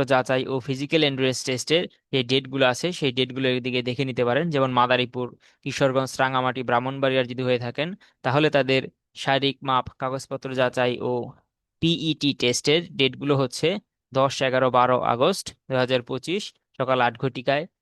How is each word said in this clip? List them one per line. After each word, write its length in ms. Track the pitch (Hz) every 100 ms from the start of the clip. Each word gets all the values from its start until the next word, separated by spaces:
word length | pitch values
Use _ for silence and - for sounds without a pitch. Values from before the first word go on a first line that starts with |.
| 131
যাচাই 380 | 127 123 131 127
ও 80 | 131
ফিজিক্যাল 420 | 131 131 143 160
এন্ডুরেন্স 360 | 147 131 131 120
টেস্টের 400 | - 127 - 160 185 _ _
যে 100 | 135
ডেটগুলো 420 | 120 131 131 135 127
আছে, 200 | 123 170
সেই 200 | 180 139
ডেটগুলো 360 | 123 127 127 131
এদিকে 320 | 127 123 123
দেখে 220 | 123 123 135
নিতে 180 | 123 120
পারেন। 200 | 127 170
যেমন 200 | 139 131
মাদারীপুর, 540 | 127 123 127 120 127 123 - _ _ 139
কিশোরগঞ্জ, 460 | - 139 131 131 -
রাঙামাটি, 440 | 131 131 127 123
ব্রাহ্মণবাড়িয়ার 680 | 120 120 127 135 135 131 123
যদি 140 | 123
হয়ে 160 | 127 123
থাকেন, 300 | 120 127 160 202 _ _
তাহলে 260 | 131 139 156
তাদের 320 | 143 131 131 - - _ -
শারীরিক 400 | - 135 139 131
মাপ, 240 | 135 127 117 -
কাগজপত্র 520 | 131 131 - 135 135
যাচাই 400 | 131 127 127 123 120
ও 100 | 123 123 117 - _ _ _ _
পিইটি 480 | 165 170 160 147 143
টেস্টের 480 | - 123 120 - 160 170 139
ডেটগুলো 380 | 131 - 139 139
হচ্ছে 320 | 131 - 156 208 - _ _
দশ, 200 | 131 135 -
এগারো, 260 | 131 127 131
বারো 260 | 123 123 127
আগস্ট 420 | 117 120 151 196 - -
দুই 140 | - 131
হাজার 240 | 123 127
পঁচিশ 400 | 120 131 156 196 - - _
সকাল 240 | - 127 127
আট 140 | 120 117
ঘটিকায়, 460 | 135 127 123 139 175 _